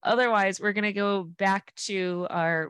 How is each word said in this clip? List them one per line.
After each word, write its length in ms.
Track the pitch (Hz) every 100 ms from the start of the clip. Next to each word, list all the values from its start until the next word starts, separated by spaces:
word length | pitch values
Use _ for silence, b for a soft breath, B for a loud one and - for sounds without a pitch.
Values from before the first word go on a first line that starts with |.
| -
Otherwise, 540 | 233 247 214 196 190
we're 140 | 208
gonna 180 | 208 208
go 320 | 202 202 202
back 500 | 170 170 196 196 - -
to 520 | - 196 185 175 180
our 380 | 170 165 165